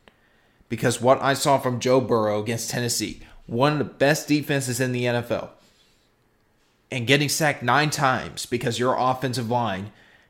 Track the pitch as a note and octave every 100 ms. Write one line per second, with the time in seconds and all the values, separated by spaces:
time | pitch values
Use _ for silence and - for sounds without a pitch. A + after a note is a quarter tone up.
0 | _ _ _ _ _ _ _ A2+ C3 -
1 | A#2+ C3 C3+ C3 D3+ C3+ C3 A#2+ B2+ C3
2 | A2 A#2 G#2+ G#2 G#2 A2+ - B2 A#2+ -
3 | G3 - - - - A#2 C#3+ D3+ G#2 -
4 | C#3 D3+ - D3 C#3 C#3 B2 A#2+ B2+ B2
5 | B2 A#2+ A#2 G#2+ - - _ _ _ _
6 | _ _ _ _ _ _ _ _ _ C3
7 | A#2 D3 C#3+ - D3+ C#3 A#2+ C3+ D3+ C#3+
8 | C3+ A#2 D2 - - - C3+ A2+ B2+ -
9 | B2+ C3 C3 A#2+ A2+ B2 A2+ F#2+ G2+ -
10 | _ _